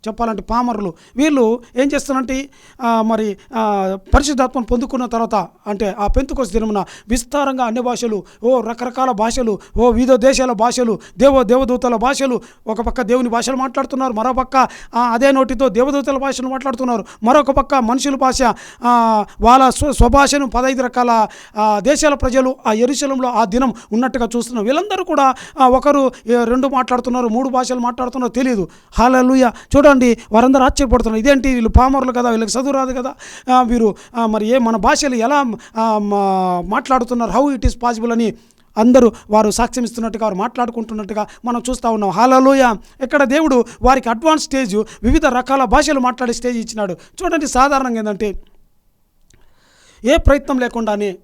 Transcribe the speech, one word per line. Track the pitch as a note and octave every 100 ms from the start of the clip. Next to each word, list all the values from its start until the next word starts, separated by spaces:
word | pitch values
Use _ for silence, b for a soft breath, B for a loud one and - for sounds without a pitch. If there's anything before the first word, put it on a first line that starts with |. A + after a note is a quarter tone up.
| A3
చెప్పాలంటే | G#3+ A#3 G3+
పామరులు, | F#3+ A#3 B3 G#3+ G3 - b A#3
వీళ్ళు | D#4 C#4 A3 A#3+ B A#3+
ఏం | C#4 C#4+
చేస్తారంటే, | C4+ C4 B3 C4 C#4 b b b
ఆ, | A#3 A3+
మరి, | A3 A3 G#3+ F#3+ b A#3+
ఆ, | A3 G3+ F#3+ G3 -
పరిశుద్ధాత్మను | C#4 C#4+ C4 A#3 C4+ A3+
పొందుకున్న | A#3+ C4+ C4 A#3+
తర్వాత, | A3+ A3+ A3 E3+ _ G3+
అంటే | G#3 G#3 G3
ఆ | G3+
పెంతుకొస్తు | A3+ C4+ - A3+ G#3+
దినమున | A3 G#3 E3+ B -
విస్తారంగా | A#3 - D4 C#4 C4
అన్ని | A#3+ A#3
భాషలు, | B3 A#3+ A#3+ G#3 - b
ఓ | A3+ B3+
రకరకాల | A3 A#3 B3 B3 C4
భాషలు, | G#3 A3+ C4 A#3 G3 B -
ఓ | A#3+
వివిధ | A3+ B3+
దేశాల | B3+ C4 B3+ B3+
భాషలు, | G#3 A#3 A#3+ A#3+ G3 B F3
దేవ-, | C4 C4+
దేవదూతల | G#3+ B3 B3+ B3+ B3 A3+
భాషలు, | A#3+ C4+ C4+ A#3+ B B -
ఒక | A3
పక్క | A#3 A#3+
దేవుని | G#3+ B3+ A#3+
భాషలు | A#3 A#3 C4
మాట్లాడుతున్నారు, | C4 C4+ C4+ C4 C4
మరో | G#3+ A#3+
పక్క, | B3+ B3+ C4+ A#3 B B A#3
ఆ, |
అదే | A#3+ A#3 C#4
నోటితో | C4+ C4 A#3+ C4
దేవదూతల | G3+ C4+ C#4+ A#3 C4+
భాషలు | C4+ B3+ B3+
మాట్లాడుతున్నారు, | C4 C4+ C4 B3+ A3+ F#3 B
మరొక | A3 D4 C4+
పక్క | C#4 C#4 C4+
మనుషుల | A3+ B3+ C#4 C4+
భాష, | C4 B3+ B3 - B B
ఆ, | A#3+ A#3+ A3+ A3 G3 B
వాళ్ళ | A3+ C4 C4
స్వ-, | - D4
స్వభాషను | B3+ A#3+ C#4 C#4 C#4+ C4+
పదహైదు | A3+ C4 C4
రకాల, | B3 B3 A#3+ A3+ G3+ B B G#3
ఆ, | G#3+ G#3
దేశాల | F#3 D4 D4
ప్రజలు | C#4 - C4 C4 B3+ A#3
ఆ |
యెరూషలేములో | A3 B3 C4+ C#4 C4+ B3+
ఆ | A3+ A3+
దినం | A3+ C4 - B
ఉన్నట్టుగా | A3 B3+ A#3+ - A#3+
చూస్తున్నాం. | A#3 A#3+ G#3
వీళ్ళందరూ | D4 G#4 F#4+
కూడా, | F#4 D4+ C4+ C4 B D#4
ఆ, | C4
ఒకరు, | B3+ D4 C#4+ C4 B A3
ఏ, | A#3+
రెండు | A#3 B3+ C4+
మాట్లాడుతున్నారు, | C4+ A#3+ B3 B3 B3 A#3+
మూడు | A3 C4+
భాషలు | B3+ B3 B3
మాట్లాడుతున్నారో | A#3+ A#3+ B3 C4 A#3+
తెలియదు. | A#3 C4 A3+ E3+ b b -
హల్లెలూయా. | A#3+ B3+ B3+ C4 B3 - B C#4
చూడండి, | D4 C4+ B3 A3+ B
వారందరూ | G#3+ B3+ C4+
ఆశ్చర్యపడుతున్నారు, | C4 - C4+ A#3+ A3+ A3
ఇదేంటి | B3 C#4 C4+
వీళ్ళు | B3 A3+
పామరులు | A3+ B3+ C4+ B3+
కదా, | B3 A#3+
వీళ్ళకి | A3+ A3
చదువు | A3+ C4+
రాదు | C#4 C4
కదా, | B3+ B3 - B B -
ఆ, | B3+
వీరు, | A#3+ A#3+ A3 - B A#3
ఆ, | A3+
మరి | G#3+ G#3+
ఏ | B3+
మన | A3+ A3+
భాషలు | A3 D4 C#4+ B3
ఎలా, | A3+ C#4+ C4 G#3 B A3
ఆ, | A3+ G#3+
మా-, | G#3 G3+ G3 F#3+ F#3 F3+ F3
మాట్లాడుతున్నారు, | A3+ B3+ C4 A#3 B3 A3+
how | G3+ C#4+ C4
it | A3+
is |
possible | - A#3+ A3+ A#3
అని | A#3 A3 - b b b -
అందరూ | A#3 B3+ A#3 B -
వారు | G#3+ G#3+
సాక్ష్యం | G3 A#3 B3+
ఇస్తున్నట్టుగా, | A#3 A#3 A3+ G3 A3
వారు | F#3
మాట్లాడుకుంటున్నట్టుగా | A#3 A#3+ A#3+ A#3 A3+ G#3+ G3 G#3+ G#3 B A#3+
మనం | A#3+ A#3+
చూస్తా | B3+ A#3
ఉన్నాం. | A3 G3+
హల్లెలూయా. | F3+ B3+ C4 C4 C4+ B3 G#3+ b b
ఇక్కడ | C4 D4
దేవుడు | C4+ C#4+ D#4 B3+ A3+ B
వారికి | B3 C4+ A#3
అడ్వాన్స్ | A#3 D#4 D#4
స్టేజ్, | - C4+ A#3+ G#3
వివిధ | G#3+ - A3+ D4+ D4+
రకాల | B3 B3 C4+
భాషలు | B3 B3+ D4+ C#4
మాట్లాడే | B3 A#3+ B3
స్టేజ్ | A#3 A#3+ A#3
ఇచ్చినాడు. | A3+ A3 G3
చూడండి, | E3 - - F4+ E4 C#4
సాధారణంగా | B3 C#4 C4+ C4 A3+
ఏంటంటే | G#3+ G3+ G#3+ F#3 - _ _ _ _ _ _ _ _ _ b b b b b b A3
ఏ | E4
ప్రయత్నం | D4+ C#4+ C#4 C4
లేకుండానే | A#3+ A#3 G#3+ G3+ G#3 F3+